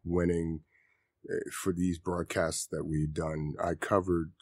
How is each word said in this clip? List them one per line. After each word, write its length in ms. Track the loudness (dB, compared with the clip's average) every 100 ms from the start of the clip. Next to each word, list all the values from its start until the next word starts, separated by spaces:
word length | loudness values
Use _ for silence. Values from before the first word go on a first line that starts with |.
winning, 580 | -2 2 4 2 0 -2 -8 _ _ _ _ _ -6
uh, 220 | -6 -4
for 200 | -4 -2
these 280 | 2 2 0
broadcasts 680 | -2 -2 0 0 0 0 -4
that 140 | -4 -2
we'd 280 | 0 0
done. 400 | 0 -2 -2 -4 -2
I 120 | -2 -2
covered, 560 | 2 2 4 2 0 -6